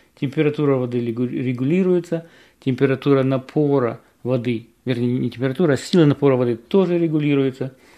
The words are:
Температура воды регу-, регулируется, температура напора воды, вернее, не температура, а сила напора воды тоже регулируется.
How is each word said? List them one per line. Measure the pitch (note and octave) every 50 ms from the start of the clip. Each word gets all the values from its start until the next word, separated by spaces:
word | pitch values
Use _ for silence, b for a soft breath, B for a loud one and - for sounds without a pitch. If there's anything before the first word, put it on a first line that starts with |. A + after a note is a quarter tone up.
| b b b -
Температура | D3 C3+ - D#3 D#3 D3 D3 - D3+ C#3+ C#3
воды | B2+ B2+ A#2+ A#2+ A#2+
регу-, | A#2+ A#2 A2+ A#2+ B2+
регулируется, | A#2+ G#2 - B2+ B2+ B2+ A#2+ C3 C#3 E3+ F#3 F#3+ F#3 F3+ F3 E3+ - E3+ E3 E3 B B B B B B B
температура | - C3+ B2+ B2 C#3 C3+ C3+ C3 - C#3+ C#3 C3+
напора | C3 C3 C3+ C3 B2+ - - D3+ D3+ C#3+ C#3+ C#3 B2 A2+ A#2+ - b b b b -
воды, | A#2+ B2+ B2+ A2+ B2+ A#2+ A2+ A#2 - _ _ -
вернее, | B2 C3 A#2+ B2 B2 B2 C3
не | C3 A#2+
температура, | - A2+ B2+ C3+ C3 - F#3 D#3 C3+
а |
сила | - - - - F3+ D#3+
напора | D3 C3 - D3 C#3+ C3
воды | B2 B2+ A#2+ A#2+
тоже | A2+ - - - G3 F#3+ E3+ F3
регулируется. | E3+ E3+ D#3+ D3+ D#3 D3 D3 C#3+ C#3 C3+ C3+ B2+ - C3 C3 - B B B B